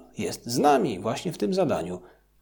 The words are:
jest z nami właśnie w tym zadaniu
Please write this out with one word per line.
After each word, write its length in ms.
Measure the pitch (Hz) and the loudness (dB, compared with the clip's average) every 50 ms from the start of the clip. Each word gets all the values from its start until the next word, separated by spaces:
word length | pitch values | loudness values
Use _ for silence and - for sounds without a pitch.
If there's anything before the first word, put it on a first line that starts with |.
| - - - | -20 -16 -8
jest 280 | - 98 - - - - | -6 -6 -6 -6 -6 -6
z 120 | 117 120 | -2 0
nami 420 | 139 135 147 143 135 202 143 101 90 | 4 4 6 6 4 2 0 -2 -2
właśnie 320 | 101 110 127 - - 180 | -2 -4 -4 -2 -4 -6
w 60 | - | -4
tym 160 | - 208 202 185 | -2 -2 0 2
zadaniu 480 | 190 185 135 98 78 82 87 90 90 - - - _ _ _ _ _ | 0 2 2 0 -2 -2 -6 -8 -10 -12 -18 -20 _ _ _ _ _